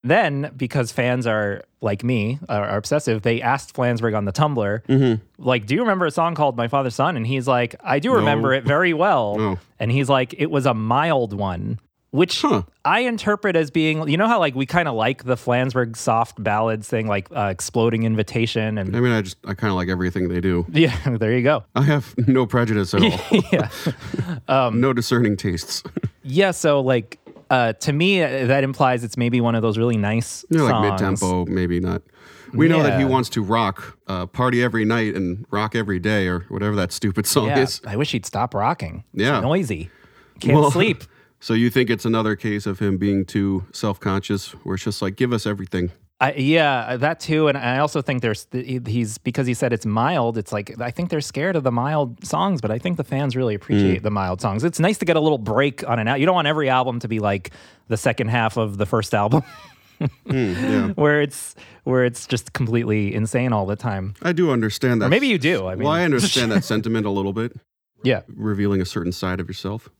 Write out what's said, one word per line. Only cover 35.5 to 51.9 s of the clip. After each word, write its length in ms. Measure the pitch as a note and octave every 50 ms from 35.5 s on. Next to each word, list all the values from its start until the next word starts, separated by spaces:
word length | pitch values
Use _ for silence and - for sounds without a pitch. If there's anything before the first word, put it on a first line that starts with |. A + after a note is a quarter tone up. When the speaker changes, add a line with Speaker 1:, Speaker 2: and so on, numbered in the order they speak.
Speaker 2:
rock 240 | - G#2 G#2+ G#2+ -
every 240 | A#2 A2 G2 G2 F2+
day 280 | F2 G#2+ G#2+ G#2 F#2+ F2+
or 180 | F2+ F2 F2+ -
whatever 260 | G2+ G2 G2+ G#2 G#2+ G2+
that 140 | F#2 F2+ -
stupid 320 | - - G#2+ F2+ - G2+ -
song 200 | - C#3+ A2+ -
Speaker 1:
Yeah, 120 | C#3+ C#3
Speaker 2:
is. 220 | C3 C3+ - - -
Speaker 1:
I 120 | - G2 A2
wish 140 | D3 -
he'd 140 | - A2+ F#2
stop 280 | - - G2+ A#2 B2 -
rocking. 500 | G2+ G#2 B2 F3 - - E2 E2 F2 - _ -
It's 100 | F2+ G#2
Speaker 2:
Yeah. 180 | B2+ C#3+ A2+
Speaker 1:
noisy. 480 | G#2 B2+ D#3 F#3+ F#3 A2+ G2 D2+ E2 F2+ _ _ - - _ - - _ _ -
Can't 180 | - - - D3+
Speaker 2:
Well, 140 | D3 C#3+
Speaker 1:
sleep. 320 | C#3 F3 A#3+ A3+ F3 - - - _ _
Speaker 2:
<laughs> 180 | _ _ _ _
so 140 | - - A2+
you 160 | A2+ A#2 A#2+
think 200 | - C3+ B2 A2
it's 160 | A#2 G2 -
another 300 | A#2 A2+ A2+ A2 G#2+ G#2
case 300 | G2 - A2 G#2 G#2 G2+
of 140 | G#2+ F#2+ -
him 180 | G#2+ G2+ G2 F#2
being 280 | F#2+ G2+ G2+ G2 F#2
too 400 | - - G#2+ G2+ G2 G2 F#2 F2+ - -
self-conscious, 800 | - - G#2+ G2 - - G2+ F#2+ G2 G2 - G2+ G2 - - - - _
where 120 | F#2+ F#2+
it's 80 | F#2+ -
just 160 | A2 G2+ -
like, 160 | G#2 F#2+ G2 -
"Give 160 | C3 B2 A#2+
us 120 | A2 -
everything." 460 | A2 G#2 G2+ G2+ F2 - F#2 F2+ F2 E2+ _ _ _ _ _
Speaker 1:
I, 120 | - C3 C#3+
yeah, 520 | D3 C3 C#3 D#3 E3 D#3 D3 C3+ B2 A2+ A2
uh, 80 | B2+ B2
that 220 | B2 D3+ E3 -
too. 280 | - - D#3 D3+ D#3 D3
And 100 | C#3 C3+
I 200 | A#2 A#2+ B2 C3
also 220 | D3 D3 - D3+
think 200 | C3 - C#3 B2 A#2
there's, 220 | A#2 G#2+ - -
th-, 200 | _ - B2+ B2
he, 140 | B2 C3 B2+ A#2+ A#2+
he's, 260 | G#2+ A#2+ A#2 G#2+ A2 -
because 260 | _ B2+ A#2+ - C3+
he 80 | B2 B2
said 180 | - - B2
it's 140 | A#2+ G#2+ -
mild, 500 | A2 G#2 A2 A#2 C#3+ F3+ D3+ A#2+ A#2 A2+ A2+
it's 140 | G2 -
like, 280 | - G#2 G2+ - - A2
I 80 | A#2+ B2
think 200 | B2 - F3 F3
they're 100 | - D3+
scared 340 | D3 - - C3+ D3 F#3 F#3+
of 80 | D#3+ C3+
the 80 | B2+
mild 540 | A#2+ A#2+ A#2+ C#3+